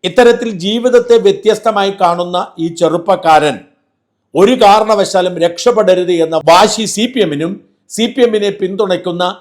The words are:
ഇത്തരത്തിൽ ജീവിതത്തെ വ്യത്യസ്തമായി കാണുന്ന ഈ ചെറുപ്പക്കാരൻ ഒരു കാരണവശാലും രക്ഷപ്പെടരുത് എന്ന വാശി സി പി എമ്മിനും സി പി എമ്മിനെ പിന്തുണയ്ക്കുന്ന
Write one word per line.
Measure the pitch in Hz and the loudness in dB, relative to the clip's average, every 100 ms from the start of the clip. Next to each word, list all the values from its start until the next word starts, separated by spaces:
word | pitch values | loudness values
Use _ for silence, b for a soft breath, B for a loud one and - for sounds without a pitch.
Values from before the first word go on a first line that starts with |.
| 185 | -2
ഇത്തരത്തിൽ | 208 240 233 226 185 | 2 2 2 -4 -6
ജീവിതത്തെ | 185 226 247 247 240 233 196 | -6 -2 0 -2 2 2 2
വ്യത്യസ്തമായി | 190 214 208 233 202 196 196 | 0 -2 -2 -2 -2 -4 0
കാണുന്ന | 175 175 180 180 - - | -2 -2 -4 -6 -6 -8
ഈ | 165 165 | -8 -2
ചെറുപ്പക്കാരൻ | 165 170 170 185 160 156 147 113 _ _ _ _ _ _ _ 151 | -2 0 -2 0 2 4 2 -4 _ _ _ _ _ _ _ 0
ഒരു | 226 254 | 2 4
കാരണവശാലും | 208 214 214 208 190 185 180 175 170 | 4 4 2 0 0 0 -2 -2 -2
രക്ഷപ്പെടരുത് | 170 247 208 190 185 180 170 160 | 0 0 2 2 2 0 0 0
എന്ന | 160 151 | 0 4
വാശി | 175 208 - 214 202 | 4 4 0 -6 -4
സി | 233 | -4
പി | 247 180 | -2 -2
എമ്മിനും | 147 165 196 _ _ _ - | -2 -6 -8 _ _ _ -4
സി | 240 | -4
പി | 262 240 | 0 0
എമ്മിനെ | 214 202 196 | 0 -2 -4
പിന്തുണയ്ക്കുന്ന | 185 190 196 175 180 170 180 202 | -6 -4 -2 -2 -4 -4 -4 -6